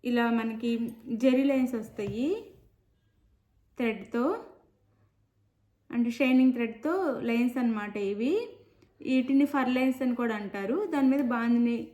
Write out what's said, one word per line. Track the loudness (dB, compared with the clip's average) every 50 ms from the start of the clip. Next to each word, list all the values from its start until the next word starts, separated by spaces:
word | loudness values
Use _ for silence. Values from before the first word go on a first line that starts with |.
| -4
ఇలా | -2 0 0 0 0
మనకి | 0 0 -2 -4 -6 -4 -4 -4 -2 -2 -4 -6 -8 -12 -8 -8 -4 2
జెరీ | 2 4 4 4 2
లైన్స్ | 2 2 2 0 0 -2
వస్తాయి | -6 -8 -10 -8 -8 -8 -6 -4 -4 -2 -2 -2 -4 -6 -16 -20 -20 _ _ _ _ _ _ _ _ _ _ _ _ _ _ _ _ _ _ _ _ _ _ _ -4
థ్రెడ్తో, | -4 -2 -2 -4 -10 -6 -2 0 0 0 0 -2 -6 -16 -20 -20 _ _ _ _ _ _ _ _ _ _ _ _ _ _ _ _ _ _ _ _ _ _ _ _ _ _
అంటే | -2 -2 0 0 0 0
షైనింగ్ | 2 4 6 6 6 6 4
థ్రెడ్తో | 2 -2 -4 -6 -6 -4 -2 -2 0 0 -2 -2 -2 -2 -2
లైన్స్ | 0 0 0 0 0 0
అనమాట | -2 0 -2 -2 -6 -8 -6 -4 -4 -4
ఇవి. | -2 -2 -2 0 0 -2 -2 -6 -14 -20 -20 _ _ _ _ _ _ _
వీటిని | -4 0 0 0 2 4 4 4 4 4 2
ఫర్ | 0 0 0 0
లైన్స్ | 2 2 0 0 0
అని | -2 -2 0 0
కూడా | -2 -2 -2 -4
అంటారు. | -6 -8 -6 -6 -4 -2 -2 -2 -2 -2
దాని | 0 2 4 4
మీద | 4 2 0 0
బాందిని | 0 0 2 2 4 4 4 2 0 -2 -6 -10